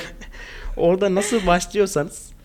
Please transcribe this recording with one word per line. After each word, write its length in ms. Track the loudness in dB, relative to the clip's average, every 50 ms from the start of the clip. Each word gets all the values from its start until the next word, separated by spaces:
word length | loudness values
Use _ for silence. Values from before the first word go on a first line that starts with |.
| 6 0 -14 -16 -18 -16 -16
<laughs> 400 | -16 -16 -16 -14 -10 -8 -6 -2
orada 380 | 2 4 4 4 4 4 2 2
nasıl 320 | 2 2 2 0 2 4
başlıyorsanız 880 | 4 2 2 2 0 2 2 2 2 2 -2 -2 -2 -6 -14 -16 -18 -20 -18